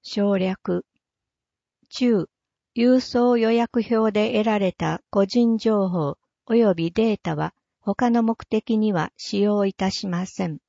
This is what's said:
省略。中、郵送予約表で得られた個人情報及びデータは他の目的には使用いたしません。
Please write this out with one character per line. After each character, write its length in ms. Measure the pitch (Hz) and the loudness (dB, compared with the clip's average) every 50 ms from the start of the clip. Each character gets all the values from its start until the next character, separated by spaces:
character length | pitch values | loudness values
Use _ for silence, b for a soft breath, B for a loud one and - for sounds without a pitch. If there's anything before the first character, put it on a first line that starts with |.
省 380 | _ - - 202 202 202 202 190 | _ -8 -4 -2 0 0 2 0
略。 440 | 185 185 190 - _ - 175 180 - _ _ _ _ _ _ _ _ _ _ _ _ _ _ _ _ _ _ _ _ _ | 0 -2 -4 -6 _ -4 -4 -4 -4 _ _ _ _ _ _ _ _ _ _ _ _ _ _ _ _ _ _ _ _ _
中、 360 | - - 254 240 226 196 165 - _ _ _ _ _ _ _ _ _ | -6 -2 0 2 2 2 0 -4 _ _ _ _ _ _ _ _ _
郵 260 | 233 233 247 254 262 | 0 4 4 4 4
送 360 | 247 - - 247 240 247 247 233 | 2 0 0 2 2 2 2 2
予 140 | 226 220 | 2 2
約 300 | 226 233 233 226 - 240 214 - | 2 0 0 0 -2 -4 -2 0
表 240 | 233 220 220 220 | 0 0 0 0
で 200 | 202 214 208 214 | 0 0 -2 0
得 120 | - 214 214 | 0 0 0
ら 140 | 226 214 208 | 2 0 2
れ 140 | 196 185 | 0 -2
た 320 | - _ 165 160 160 170 _ _ | -2 _ -4 -4 -4 -4 _ _
個 160 | - 208 196 196 | 0 0 0 2
人 320 | - 240 240 233 226 220 | 2 2 2 2 2 0
情 300 | - 226 220 208 196 185 | 0 0 0 2 0 0
報 280 | 175 180 151 143 143 _ _ _ _ _ _ - | -2 -2 -2 -4 -4 _ _ _ _ _ _ 0
及 260 | 233 240 233 208 185 | 2 4 4 4 2
び 180 | 165 165 170 | 2 -2 -4
デ 260 | 170 - 220 226 208 - | -2 0 0 0 0 -2
ー 20 | |
タ 140 | _ 180 156 | _ -6 -4
は 180 | 147 156 160 _ _ _ _ _ _ | -4 -4 -6 _ _ _ _ _ _
他 300 | _ - 202 - 254 240 | _ -6 -2 0 0 0
の 100 | 233 233 | 2 2
目 220 | 226 220 226 _ - | 0 0 -2 _ -6
的 340 | _ - 214 - - 226 220 | _ -4 -4 -2 0 -2 0
に 160 | 214 214 202 | 0 0 0
は 180 | 170 151 - _ _ | -2 -4 -4 _ _
使 240 | - - - 202 | -12 -6 -2 0
用 240 | 202 208 208 208 202 | 0 0 2 0 0
い 80 | 196 190 | -2 -2
た 160 | _ 190 190 | _ -4 -4
し 160 | - - - | -4 -4 -8
ま 220 | 196 175 175 185 - | -6 -6 -6 -6 -8
せ 180 | - - 190 | -6 -6 -6
ん。 140 | 170 156 147 _ | -6 -6 -10 _